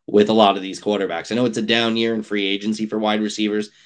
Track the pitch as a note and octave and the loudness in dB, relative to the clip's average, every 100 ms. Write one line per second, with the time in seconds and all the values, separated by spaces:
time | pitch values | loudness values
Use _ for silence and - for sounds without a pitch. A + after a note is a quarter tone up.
0 | - G#2 G#2 A2 G2+ G2 F#2+ F2 G#2 G#2 | -2 2 4 6 4 4 -4 -6 -2 -2
1 | F#2+ E2 E2 A2+ B2 A2+ G#2+ A2+ A#2 A2+ | -2 -4 -4 -2 0 -2 0 0 2 0
2 | A2+ A2+ G#2 G#2 G2 G2+ G#2+ G#2+ G#2+ A2 | 0 -2 -4 -2 -2 -2 -2 -4 -4 -2
3 | G#2+ G#2+ G#2 G#2+ G#2+ G#2+ G#2 _ | 0 0 -2 -2 -2 -2 -4 _